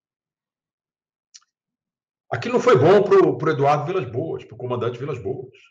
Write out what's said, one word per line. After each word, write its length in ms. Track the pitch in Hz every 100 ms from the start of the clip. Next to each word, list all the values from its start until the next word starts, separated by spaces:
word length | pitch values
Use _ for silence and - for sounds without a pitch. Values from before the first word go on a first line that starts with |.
| _ _ _ _ _ _ _ _ _ _ _ _ _ - _ _ _ _ _ _ _ _ _
Aquilo 220 | - 233
não 60 | 247
foi 160 | 247 214
bom 260 | 156 202
pro, 360 | 185 190 160 135
pro 120 | 151
Eduardo 360 | 139 139 151 143
Vilas 240 | 190 -
Boas, 340 | 110 - -
pro 120 | - -
comandante 420 | 123 120 113 -
Vilas 220 | 139 143
Boas, 360 | 98 92 - - _